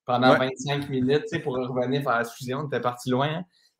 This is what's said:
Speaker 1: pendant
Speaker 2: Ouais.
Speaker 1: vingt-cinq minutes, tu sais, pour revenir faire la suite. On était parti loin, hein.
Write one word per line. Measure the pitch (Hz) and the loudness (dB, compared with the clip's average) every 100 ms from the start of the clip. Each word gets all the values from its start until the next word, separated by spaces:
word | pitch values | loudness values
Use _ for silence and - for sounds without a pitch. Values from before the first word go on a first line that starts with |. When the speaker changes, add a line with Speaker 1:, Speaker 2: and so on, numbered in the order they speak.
Speaker 1:
pendant | - 123 127 | -2 4 6
Speaker 2:
Ouais. | 123 | 6
Speaker 1:
vingt-cinq | 131 131 143 143 143 | 4 -2 -4 -4 -2
minutes, | 131 127 147 | -2 2 2
tu | 151 | 0
sais, | 165 | -4
pour | 147 127 | -4 -4
revenir | 123 127 123 143 | -2 -2 0 0
faire | 135 117 | 0 0
la | |
suite. | 117 - 123 | -2 -6 -6
On | 131 147 | -6 -4
était | 127 | -2
parti | 123 123 131 | -2 -4 0
loin, | 123 151 | 0 0
hein. | 165 - _ _ | -2 -8 _ _